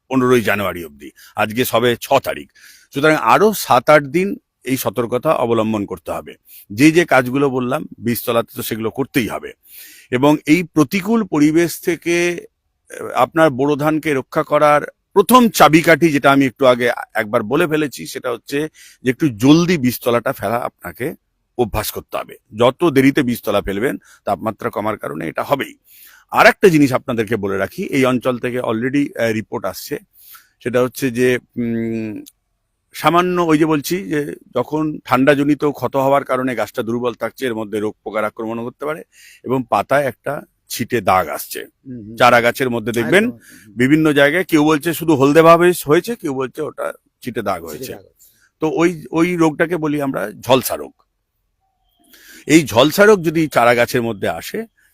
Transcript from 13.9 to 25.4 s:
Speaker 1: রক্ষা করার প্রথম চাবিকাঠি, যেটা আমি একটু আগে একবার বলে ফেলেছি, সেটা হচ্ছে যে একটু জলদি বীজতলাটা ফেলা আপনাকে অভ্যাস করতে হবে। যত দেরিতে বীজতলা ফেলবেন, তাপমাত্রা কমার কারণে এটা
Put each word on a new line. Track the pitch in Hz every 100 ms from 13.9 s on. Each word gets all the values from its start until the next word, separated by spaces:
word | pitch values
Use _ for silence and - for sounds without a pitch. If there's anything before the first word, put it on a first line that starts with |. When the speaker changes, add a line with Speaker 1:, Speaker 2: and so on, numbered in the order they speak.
| 156 156
Speaker 1:
রক্ষা | 135 - -
করার | 151 147 151 147 - - _
প্রথম | 190 208 254 233
চাবিকাঠি, | - 151 156 160 156 165
যেটা | 143 143
আমি | 139 135
একটু | - 135
আগে | 123 120 - -
একবার | - 107 117
বলে | 107 143 170
ফেলেছি, | 156 151 - 156
সেটা | 131 127
হচ্ছে | 120 - 143 151 _ - _
যে | 123
একটু | 127 156
জলদি | 107 131 156 170 170
বীজতলাটা | 123 120 123 117 123
ফেলা | 139 104 117
আপনাকে | 131 - - 85 131 196 _ _ _ -
অভ্যাস | 117 110 104
করতে | - - -
হবে। | 65 - _ 107
যত | 117 - 175
দেরিতে | 135 135 139
বীজতলা | 123 117 - 101
ফেলবেন, | 98 98 127 - _ _ -
তাপমাত্রা | 101 104 104 113
কমার | 110 104 104
কারণে | - - 80
এটা | -